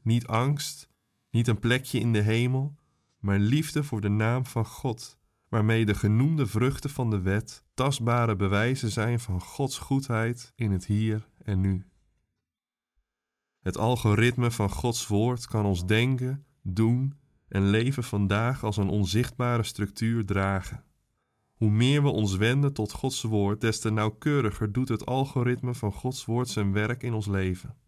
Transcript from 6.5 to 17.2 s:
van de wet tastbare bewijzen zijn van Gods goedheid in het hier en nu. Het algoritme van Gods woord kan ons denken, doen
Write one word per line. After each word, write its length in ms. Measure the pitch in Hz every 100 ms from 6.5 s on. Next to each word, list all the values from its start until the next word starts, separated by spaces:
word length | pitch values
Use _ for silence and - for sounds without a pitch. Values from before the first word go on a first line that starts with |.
| 107 123 139 143
van 200 | - 120
de 120 | 104
wet 440 | 92 101 113 - _
tastbare 640 | - 135 139 117 120 117 101
bewijzen 560 | 98 101 117 135 113
zijn 280 | 107 113 120
van 220 | 120 92
Gods 360 | - - 135 -
goedheid 760 | - 135 135 113 113 120 - -
in 160 | 113
het 140 | 95 -
hier 420 | 104 110 107 - _
en 180 | - 95
nu. 240 | 98 92 95 _ _ _ _ _ _ _ _ _ _ _ _ _ _ _ _ _
Het 180 | 92 90
algoritme 760 | 113 123 107 104 117 123 120
van 180 | 120 101
Gods 380 | - 120 117 -
woord 400 | 101 117 123 -
kan 180 | 110 101
ons 200 | 90 92
denken, 600 | 107 127 131 127 139 - _
doen 580 | - 90 113 123 139 139